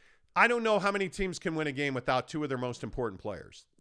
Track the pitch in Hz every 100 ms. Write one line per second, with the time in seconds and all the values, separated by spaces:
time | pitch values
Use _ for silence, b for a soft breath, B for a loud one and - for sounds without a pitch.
0 | b b b 180 226 240 220 208 196 202
1 | 190 - 190 170 180 160 151 135 143 131
2 | 120 127 127 151 151 127 123 117 113 131
3 | 117 95 107 87 - - - _